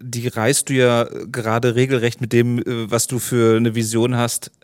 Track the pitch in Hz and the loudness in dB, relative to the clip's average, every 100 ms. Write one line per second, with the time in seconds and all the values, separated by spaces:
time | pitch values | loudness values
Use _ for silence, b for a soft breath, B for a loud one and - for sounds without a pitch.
0 | 123 117 120 117 110 139 - 135 123 117 | -10 -6 -4 0 0 0 0 2 4 4
1 | - - 107 127 110 113 123 117 131 131 | 0 -6 -10 -6 -2 0 2 2 2 2
2 | 117 - 113 120 120 120 - 117 107 117 | 0 -2 0 2 2 0 -4 -6 -2 -2
3 | - 123 - 123 113 113 117 113 107 113 | -2 -4 -2 2 4 4 2 0 -2 0
4 | 123 120 120 - - _ | 0 0 -2 -4 -10 _